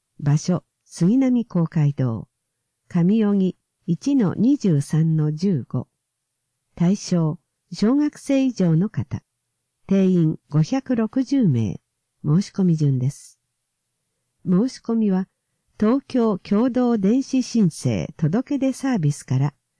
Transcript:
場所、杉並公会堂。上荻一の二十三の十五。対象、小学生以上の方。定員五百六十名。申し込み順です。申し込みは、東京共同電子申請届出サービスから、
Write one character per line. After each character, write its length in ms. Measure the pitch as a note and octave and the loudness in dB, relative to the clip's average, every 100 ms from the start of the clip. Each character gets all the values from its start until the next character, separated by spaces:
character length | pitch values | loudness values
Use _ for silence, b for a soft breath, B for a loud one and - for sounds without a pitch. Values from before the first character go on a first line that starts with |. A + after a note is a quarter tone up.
| _ - | _ -6
場 180 | D3 D3 | -2 0
所、 260 | - F3+ _ _ _ | 0 -4 _ _ _
杉 320 | - E3+ B3+ | -2 2 2
並 280 | B3+ B3 A3 | 2 0 0
公 200 | F3 E3 | -2 -2
会 280 | D#3+ D3 | 0 0
堂。 340 | C#3+ B2+ A2 - _ _ _ _ _ _ | 0 -4 -4 -10 _ _ _ _ _ _
上 380 | F3 F3 A3+ G#3 | 0 2 2 2
荻 320 | G3+ F#3 - _ _ - | 2 -2 -4 _ _ -6
一 280 | E3+ C#4 C#4 | -4 0 2
の 200 | F#3 - | 0 0
二 220 | A#3 C#4+ | 0 2
十 240 | G3 C#3+ | 2 0
三 340 | - D#3 D#3+ D#3 | 0 0 2 0
の 180 | D3+ | 0
十 320 | D3+ G3 D3+ - | -2 -2 -2 -4
五。 200 | B2+ - _ _ _ _ _ _ _ _ - | -8 -8 _ _ _ _ _ _ _ _ -2
対 200 | E3+ G3+ | 0 0
象、 440 | - F3 D#3 - _ _ - | -2 -2 -2 -4 _ _ -16
小 240 | F3 G#3 C#4+ | -4 0 2
学 220 | D4 - | 0 -4
生 280 | - C4+ C4 | -2 0 0
以 60 | |
上 240 | A3+ F3 D#3+ | 0 2 2
の 140 | G#3 | 0
方。 340 | - - - _ _ _ _ _ _ - | -4 -8 -10 _ _ _ _ _ _ -2
定 180 | G3 F#3 | 2 2
員 320 | F3+ D#3 - - | 2 2 -2 -4
五 120 | D3+ | -2
百 340 | D#3 C4+ - A#3 | 0 -2 -2 -2
六 280 | A3 C4+ | -2 -2
十 240 | B3+ C#4 G3 | -2 0 2
名。 340 | A#2+ G#2+ - _ _ _ _ | 2 -2 -6 _ _ _ _
申 180 | D3 E3 | 0 0
し 100 | - | 0
込 120 | - F#3 | -2 0
み 100 | D#3+ | 2
順 240 | D3 B2+ | 0 0
で 100 | B2+ | -2
す。 300 | - - _ _ _ _ _ _ _ _ _ _ _ F3 | -6 -20 _ _ _ _ _ _ _ _ _ _ _ 0
申 240 | F3+ B3+ | 0 0
し 100 | - | -4
込 160 | - A3+ | -4 0
み 160 | G#3+ | 0
は、 160 | F#3 F#3+ _ _ _ _ - | 0 -4 _ _ _ _ -2
東 220 | G#3+ C4+ - | 0 0 -2
京 320 | B3+ A3+ G3+ | -2 0 -2
共 320 | - G3+ B3+ | -2 0 0
同 280 | B3+ B3 A#3 | 0 0 0
電 240 | F#3+ C4 | 2 0
子 180 | C4 C4 | 0 -2
申 300 | - A#3 F3+ | 0 2 2
請 420 | - B2+ G2+ - - | 0 -4 -2 -4 -4
届 420 | D3+ G#3+ - C#4+ | -2 -2 -4 -2
出 120 | C4+ | -2
サ 240 | - C4+ A#3 | -2 -2 0
ー 40 | |
ビ 120 | D3 | -2
ス 120 | - | -4
か 160 | - C3 | -4 -2
ら、 140 | C#3+ _ _ _ | -2 _ _ _